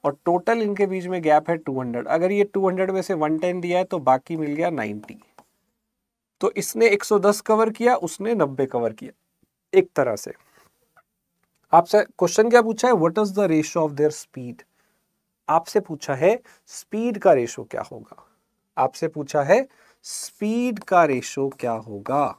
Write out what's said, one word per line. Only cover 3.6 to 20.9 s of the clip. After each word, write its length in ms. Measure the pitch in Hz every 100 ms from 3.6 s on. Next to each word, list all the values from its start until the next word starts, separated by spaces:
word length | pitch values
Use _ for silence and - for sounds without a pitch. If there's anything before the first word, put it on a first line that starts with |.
दिया 180 | 175 175
है, 60 |
तो 140 | 185 180
बाकी 380 | 135 131 - 165
मिल 160 | 151
गया 180 | 147 170
नाइंटी। 480 | 156 107 104 107 - _ - _ _ _ _ _ _ _ _ _ _
तो 100 | 190
इसने 380 | - - 220 226
एक 160 | 202
सौ 140 | - 202
दस 220 | 196 208
कवर 300 | - 220 220
किया, 240 | 214 240 240
उसने 380 | 165 - 202
नब्बे 320 | 226 143 135 131
कवर 260 | 123 117
किया, 200 | 110 127 _ _ _ _ _ _
एक 160 | 190 185 -
तरह 200 | 123 107
से। 160 | - - _ _ _ _ _ _ _ _ _ _ _ _ _
आपसे 320 | 165 170 214
क्वेश्चन 460 | - - 175 175 220
क्या 120 | 240
पूछा 260 | 226 226 247
है, 60 |
what 200 | 226 160
is 140 | 175 208
the 200 | 190 196
ratio 280 | 160 151 175
of 140 | 156
their 360 | 139 151 151 -
speed? 360 | - 123 120 - _ _ _ _ _ _ _ -
आपसे 320 | 160 - 214
पूछा 340 | 196 151 -
है 260 | 131 170 240 _ _ _
स्पीड 520 | - - 214 233 202
का 140 | 190
रेशियो 320 | 143 117 - -
क्या 120 | -
होगा, 440 | - 117 - - _ _ _ _ _ -
आपसे 300 | 131 - 165
पूछा 340 | 151 139 151
है 260 | 139 208 269 _ _ _
स्पीड 760 | - - - _ 208 233 247 208
का 260 | -